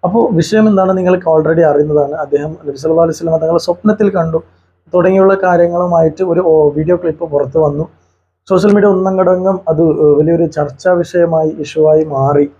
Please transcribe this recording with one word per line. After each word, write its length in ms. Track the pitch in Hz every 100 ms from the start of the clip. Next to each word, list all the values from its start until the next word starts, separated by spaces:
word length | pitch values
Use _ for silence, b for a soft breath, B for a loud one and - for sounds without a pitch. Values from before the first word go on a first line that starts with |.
അപ്പോൾ 200 | 180 214 - 165
വിഷയം 260 | 165 214 214
എന്താണെന്ന് 300 | 196 190 190
നിങ്ങൾക്ക് 280 | 180 180 180
already 340 | 160 156 160 160
അറിയുന്നതാണ്. 440 | 147 147 147 143
അദ്ദേഹം 380 | 156 143 143 151 160 151
നബി 120 | 135
സല്ലല്ലാഹു 280 | 156 165 165
അലൈഹി 100 | 156
വസല്ലമ 200 | 170 160
തങ്ങളെ 200 | 160 170
സ്വപ്നത്തിൽ 440 | 170 175 214 214 208
കണ്ടു 240 | 190 165 160 - _ _ _ _
തുടങ്ങിയുള്ള 420 | 180 175 190 190 196
കാര്യങ്ങളുമായിട്ട് 800 | 185 175 175 175 180 170 160 156 185
ഒരു, 100 | 165 180
ഓ, 40 | 160 151 143
വീഡിയോ 200 | 156 175
ക്ലിപ്പ് 220 | 170 156 165
പുറത്ത് 260 | 143 135 160
വന്നു. 200 | 151 143 156 _ _ _ _ _ -
സോഷ്യൽ 240 | 185 202 208
മീഡിയ 120 | 208
ഒന്നടങ്കം 600 | 185 190 190 185 185 190 185 165
അത്, 140 | 156 165 151
ഏ, 40 | 151 143
വലിയൊരു 280 | 156 170 170 151
ചർച്ചാ 360 | 147 135 185 180
വിഷയമായി, 500 | 170 180 170 160 156 160
ഇഷ്യൂ 180 | 147 160 156
ആയി 140 | 156 156
മാറി. 320 | 139 135 143 143 _